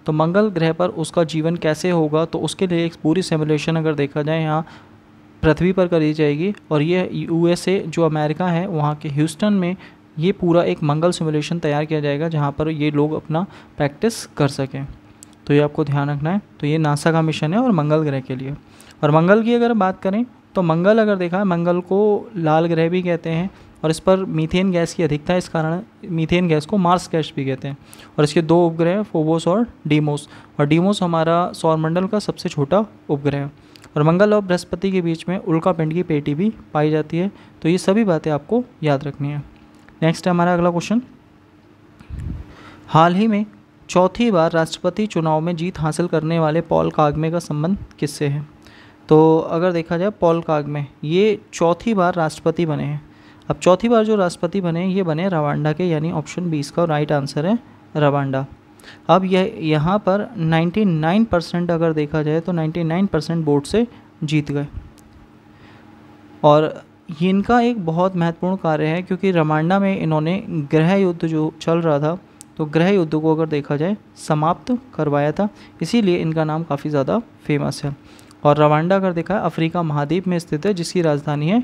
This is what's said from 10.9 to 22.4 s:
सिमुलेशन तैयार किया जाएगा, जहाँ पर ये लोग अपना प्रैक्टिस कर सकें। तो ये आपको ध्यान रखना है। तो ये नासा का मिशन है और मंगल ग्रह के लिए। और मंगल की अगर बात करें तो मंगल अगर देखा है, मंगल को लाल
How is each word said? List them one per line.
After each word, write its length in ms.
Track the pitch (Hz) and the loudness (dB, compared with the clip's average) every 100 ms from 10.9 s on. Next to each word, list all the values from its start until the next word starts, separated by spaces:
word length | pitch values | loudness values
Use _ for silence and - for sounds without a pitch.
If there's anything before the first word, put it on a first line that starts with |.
| 147 175 | 2 0
सिमुलेशन 460 | 180 160 151 147 170 | 0 -2 -2 -2 -4
तैयार 260 | 160 147 | -2 -2
किया 160 | 156 156 | -2 -2
जाएगा, 280 | 147 143 165 | -2 -2 -2
जहाँ 220 | 160 143 | -2 -2
पर 160 | 143 156 | -2 -4
ये 220 | 160 151 | -2 -2
लोग 220 | 147 151 | 0 0
अपना 320 | 151 - 156 196 - - - | -2 -4 -4 -4 -8 -20 -4
प्रैक्टिस 480 | 143 - 226 226 - | -4 0 -4 -4 -12
कर 200 | - 143 | -2 -2
सकें। 380 | 135 135 135 139 - - - - - - | 0 -6 -6 -10 -14 -20 -20 -20 -20 0
तो 80 | |
ये 60 | 147 | 2
आपको 240 | 147 151 | 2 0
ध्यान 260 | 143 143 143 | -2 -2 -2
रखना 200 | 143 156 | -2 -2
है। 120 | 196 - - | -4 -6 -8
तो 60 | 147 | -2
ये 120 | 156 | 0
नासा 340 | 151 147 170 | 0 0 2
का 100 | 160 | 2
मिशन 320 | 160 151 151 | 0 -2 -2
है 60 | 196 | 0
और 120 | 254 | 0
मंगल 300 | 180 147 156 | 0 2 0
ग्रह 180 | 151 135 | 0 -4
के 160 | 127 131 | -6 -8
लिए। 180 | 131 143 - - - - | -8 -12 -14 -20 -20 -4
और 80 | 151 | 2
मंगल 320 | 156 175 214 | 4 6 4
की 120 | 226 | 4
अगर 180 | 240 233 | 2 2
बात 260 | 233 190 185 | 2 0 -2
करें 240 | 190 202 247 - _ | -4 -2 -4 -8 _
तो 80 | - | -2
मंगल 360 | 175 160 185 226 | 0 2 4 4
अगर 180 | 214 196 | 4 0
देखा 220 | 175 185 | 0 0
है, 60 | |
मंगल 340 | 202 170 170 175 | 0 0 0 0
को 500 | 180 190 214 208 - | 0 2 2 2 -2
लाल 300 | 226 | -4